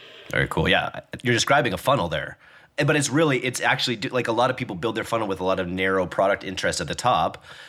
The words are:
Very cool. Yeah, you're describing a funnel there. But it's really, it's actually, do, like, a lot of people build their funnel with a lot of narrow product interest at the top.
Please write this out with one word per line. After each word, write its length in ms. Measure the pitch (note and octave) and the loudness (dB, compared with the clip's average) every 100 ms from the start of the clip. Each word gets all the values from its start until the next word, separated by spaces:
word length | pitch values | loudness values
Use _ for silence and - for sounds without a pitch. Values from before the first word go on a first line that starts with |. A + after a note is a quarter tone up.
| - - - | -20 -18 -6
Very 180 | - C2+ | -2 -2
cool. 200 | - D#2+ | 0 2
Yeah, 320 | F#2 - - - - | 2 2 -6 -12 -6
you're 100 | A#2+ | 0
describing 400 | A#2 - C#3+ B2 | 0 4 2 2
a 60 | F#2 | -2
funnel 300 | - C3+ F2 | 0 0 0
there. 280 | D2+ C#2 - - - - - | -4 -6 -14 -20 -20 -12 -2
But 200 | D3 D3 | 2 2
it's 140 | C#3 | 2
really, 340 | C3+ D#3+ B2+ | 2 2 2
it's 160 | B2+ B2 | -2 0
actually, 360 | A#2 C3+ - A#2 | 0 2 0 -2
do, 120 | C3 | -2
like, 180 | B2 A#2 | -2 0
a 60 | |
lot 160 | A#2 A#2+ | 2 2
of 80 | - | 0
people 180 | A#2+ | -6
build 200 | F#2+ A#2+ | -4 -4
their 100 | A2 | -4
funnel 240 | G#2 A2+ G#2+ | -2 -2 -2
with 120 | F#2 | -2
a 40 | |
lot 160 | F#2 F#2 | 0 0
of 80 | F2 | -2
narrow 380 | F#2 F#2+ F#2+ F2 | 0 2 2 0
product 380 | - G2 G2+ | 2 2 2
interest 360 | - F#2 F#2 - | -2 -2 -2 -2
at 80 | E2 | -4
the 60 | |
top. 500 | E2+ B2 F#2+ E2+ - - - | -2 2 2 0 -4 -18 -20